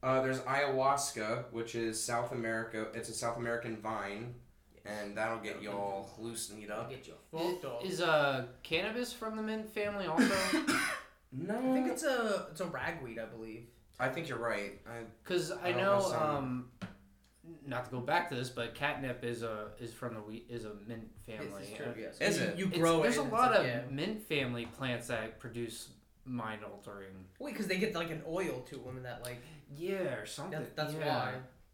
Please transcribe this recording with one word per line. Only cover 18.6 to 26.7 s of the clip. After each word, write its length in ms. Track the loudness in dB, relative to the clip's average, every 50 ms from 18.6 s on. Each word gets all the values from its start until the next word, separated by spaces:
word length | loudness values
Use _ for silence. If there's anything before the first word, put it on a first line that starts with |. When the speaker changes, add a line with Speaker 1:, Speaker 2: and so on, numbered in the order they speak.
| -4 -4 -2
Speaker 3:
catnip 480 | 0 0 0 0 0 -2 -4 -4 -2 -2
is 180 | -4 -2 -2 -2
a, 240 | -4 -4 -4 -6 -8 -10 -10
is 140 | -10 -10 -8
from 220 | -6 -6 -6 -6
the 60 | -6
wheat, 260 | -8 -8 -10 -12 -10 -8
is 160 | -8 -8 -6
a 80 | -8 -10 -10 -10
mint 240 | -10 -10 -10 -10 -14 -16 -18 -14
family. 220 | -12 -10 -8 -8 -8 -8 -10
Speaker 2:
This 100 | -10 -10
is 60 | -8
true, 100 | -6 -6
Speaker 3:
Uh, 60 | -6 -6 -6
Speaker 2:
yes. 220 | -8 -8 -4 2
Speaker 1:
Is 180 | 4 4 4 4
Speaker 2:
You, 60 | 2
Speaker 1:
it? 120 | 2 2 2
Speaker 2:
you 80 | 0 0
Speaker 3:
it's, 100 | 4 6
Speaker 2:
grow 240 | 6 8 8 8 8
Speaker 3:
there's 140 | 6 6
Speaker 2:
it 40 | 6
Speaker 3:
a 20 | 2
Speaker 2:
and 80 | 4 6
Speaker 3:
lot 180 | 6 8 10
Speaker 2:
it's 80 | 10 8
Speaker 3:
of 60 | 6
Speaker 2:
like, 60 | 6 2
yeah. 80 | 0 -2 -2
Speaker 3:
mint 320 | -2 -2 -2 -2 -2 -4 -2
family 440 | 0 2 2 2 2 0 -2 -4
plants 420 | -6 -6 -4 -2 0 0 -2 -2 -2
that 300 | -2 -2 -2 -4 -8 -10
produce 480 | -12 -8 -4 -4 -4 -4 -4 -8 -12 -14 -16 -20 -20 _ _ _ -10
mind-altering. 1000 | -6 -4 -4 -2 -4 -4 -6 -8 -10